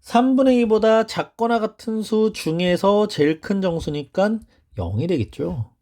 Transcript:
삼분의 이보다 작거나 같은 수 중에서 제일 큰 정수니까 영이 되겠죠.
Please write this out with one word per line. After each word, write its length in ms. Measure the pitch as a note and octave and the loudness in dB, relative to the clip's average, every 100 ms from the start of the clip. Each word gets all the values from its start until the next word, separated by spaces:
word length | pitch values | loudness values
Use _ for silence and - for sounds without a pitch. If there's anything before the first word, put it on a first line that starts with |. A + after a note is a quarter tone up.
삼분의 600 | - A#3 B3+ C4+ C4+ B3 | 0 2 4 4 4 4
이보다 440 | A#3 A3 A3 A3 A3 | 2 2 4 2 0
작거나 540 | - D3+ - A#3 A#3 | -4 -8 -4 -2 0
같은 420 | G#3+ _ - A3 | -2 _ -8 -6
수 300 | G#3 G#3+ A3 | -2 0 0
중에서 720 | - - E3 F3+ F3+ G3 G#3 G#3+ | -2 -4 -2 0 2 2 2 0
제일 340 | - D3 D#3 | 0 0 0
큰 220 | - G3 | -4 -2
정수니까 800 | F#3+ E3 D#3 D3 C#3+ - G3+ A3 - _ _ - | -2 -4 -6 -8 -8 -2 -2 -2 -8 _ _ -8
영이 300 | E2+ G2+ E3 | -6 -4 -2
되겠죠. 640 | E3+ G#2 - D#3+ E3 A2 _ | -2 -4 -6 -8 -6 -10 _